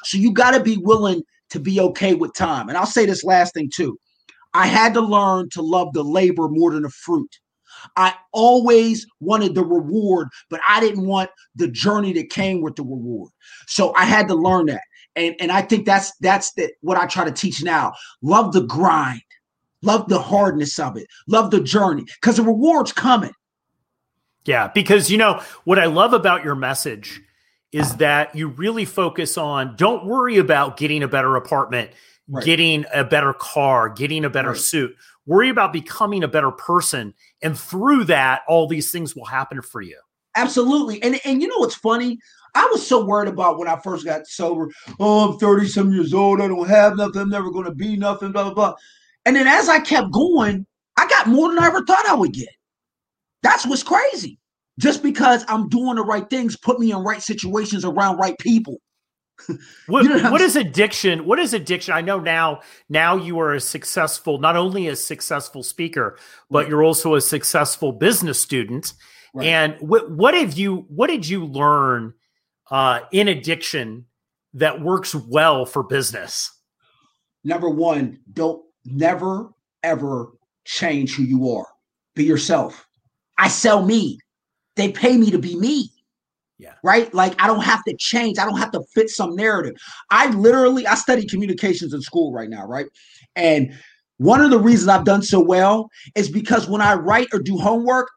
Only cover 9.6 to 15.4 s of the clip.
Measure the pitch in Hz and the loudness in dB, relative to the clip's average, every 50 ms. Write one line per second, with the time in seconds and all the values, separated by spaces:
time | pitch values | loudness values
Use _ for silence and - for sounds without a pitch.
9.6 | 175 160 175 170 151 143 175 220 208 202 185 175 156 127 - - - _ 165 - | 0 2 0 0 0 0 -2 -2 0 2 0 0 0 -6 -12 -20 -16 _ -12 -4
10.6 | - 196 208 220 226 220 202 196 185 190 196 190 185 185 - _ _ _ _ 131 | 0 0 2 2 2 0 0 -2 -4 -2 -2 -2 -2 -4 -8 _ _ _ _ -4
11.6 | 170 143 120 107 - 202 208 208 202 190 180 165 151 - - - 196 190 190 180 | -4 -4 -4 -2 -2 0 0 0 -2 -2 -4 -4 -6 -6 -6 -4 -4 -2 -2 -4
12.6 | 156 156 - - 143 127 135 127 117 120 120 104 90 - _ _ _ - - - | -4 -6 -6 -10 -10 -10 -10 -10 -8 -8 -10 -10 -12 -14 _ _ _ -20 -20 -20
13.6 | - - - - 196 180 - 180 202 226 233 214 202 160 165 160 165 185 180 180 | -16 -6 -2 0 0 2 2 2 2 4 4 2 2 2 0 0 2 2 2 2
14.6 | 165 151 131 98 - _ _ _ _ _ _ 160 170 170 165 - | 2 0 -2 -4 -10 _ _ _ _ _ _ -4 -4 -4 -4 -4